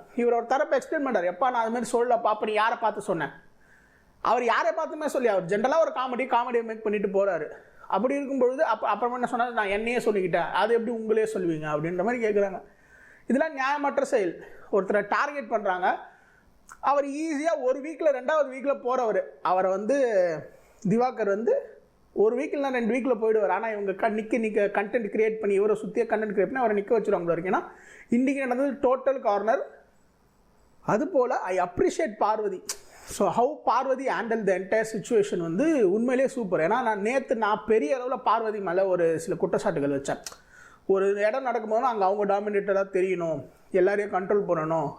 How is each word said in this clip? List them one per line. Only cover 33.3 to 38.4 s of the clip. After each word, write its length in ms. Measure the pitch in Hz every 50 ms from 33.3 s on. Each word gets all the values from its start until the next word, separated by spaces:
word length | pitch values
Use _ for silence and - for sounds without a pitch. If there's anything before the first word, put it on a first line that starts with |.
| 160 - 240 277 302 - -
பார்வதி 420 | 247 220 247 262 269 262 254 269
handle 420 | 240 180 175 220 226 233 226 214 190
the 100 | 185 185
entire 280 | 190 190 220 220 220 220 -
situation 440 | 202 165 - 247 214 202 - - 180
வந்து 540 | 170 165 165 196 285 330 320 269 220 175
உண்மையிலேயே 360 | 190 214 233 254 254 254 269 240
சூப்பர். 320 | - 247 233 180 180 156
ஏன்னா 220 | 156 170 214 254
நான் 200 | 254 226 214 196
நேத்து 340 | 196 220 262 277 - - 254
நான் 260 | 226 214 202 214 208 - -
பெரிய 300 | 214 220 277 294 277 247
அளவுல 240 | 247 254 269 -
பார்வதி 380 | - 214 208 233